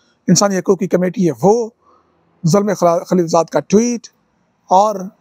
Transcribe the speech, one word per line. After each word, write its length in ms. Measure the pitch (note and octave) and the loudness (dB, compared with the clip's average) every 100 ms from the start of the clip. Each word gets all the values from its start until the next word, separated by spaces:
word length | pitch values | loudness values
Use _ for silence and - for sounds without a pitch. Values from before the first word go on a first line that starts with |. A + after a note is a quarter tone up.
| _ _ - | _ _ 0
इंसानी 280 | E3+ G3+ F#3+ | 2 2 -2
हकूक़ 220 | F#3+ F#3+ | -2 -2
की 80 | F#3 | -2
कमेटी 380 | F3+ F3+ G3+ | -2 -2 -2
है, 80 | E3+ | -2
वो 420 | A#2 F3+ A#3+ A3+ _ _ _ _ _ _ _ E3 | 0 0 0 -2 _ _ _ _ _ _ _ 0
जुल्म 280 | G3+ G#3 | 0 0
खला-, 300 | F3+ E3+ E3+ | 0 0 0
खलीलजाद 460 | - F#3 E3 E3+ E3 | -2 -2 0 0 0
का 100 | D3+ | -4
ट्वीट 460 | - G3+ A#3+ A#3 - _ _ _ _ _ - | 0 0 0 -4 -10 _ _ _ _ _ 0
और 400 | F#3 G#3+ G3 F#3 _ | 2 2 -2 -12 _